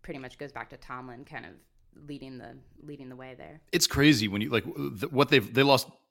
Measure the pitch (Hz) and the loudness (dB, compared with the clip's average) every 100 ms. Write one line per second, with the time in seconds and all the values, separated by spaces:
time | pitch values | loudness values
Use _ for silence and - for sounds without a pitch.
0 | - 143 127 - 139 123 110 123 - 127 | -14 -12 -12 -14 -14 -12 -14 -16 -14 -12
1 | 127 120 143 139 87 - _ _ _ - | -12 -16 -16 -16 -16 -20 _ _ _ -20
2 | 147 139 135 127 113 131 - - 147 143 | -16 -14 -14 -16 -18 -20 -20 -20 -18 -16
3 | 127 127 131 127 - 151 - 175 - 139 | -16 -16 -18 -18 -18 -18 -4 0 0 4
4 | 151 123 107 101 87 113 - - 71 110 | 6 6 2 -2 0 -2 -2 -8 -8 -6
5 | 104 131 143 139 98 120 139 131 - - | -2 2 6 4 4 2 6 4 2 -16
6 | _ | _